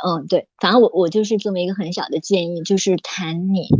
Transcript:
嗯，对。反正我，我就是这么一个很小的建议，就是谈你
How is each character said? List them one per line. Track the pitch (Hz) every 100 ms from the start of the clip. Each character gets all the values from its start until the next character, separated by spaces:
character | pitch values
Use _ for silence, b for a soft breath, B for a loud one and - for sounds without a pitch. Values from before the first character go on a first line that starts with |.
嗯， | 180 165 156
对。 | 185 - -
反 | 220
正 | 247
我， | 208
我 | 185 170
就 | 214
是 | 214 214
这 | 208
么 | 185
一 | 180
个 |
很 | 196 170
小 | 185 -
的 | 165
建 | - 190 170 175
议， |
就 | 160 196
是 | 196 180
谈 | - - 165 165 185
你 | 196 -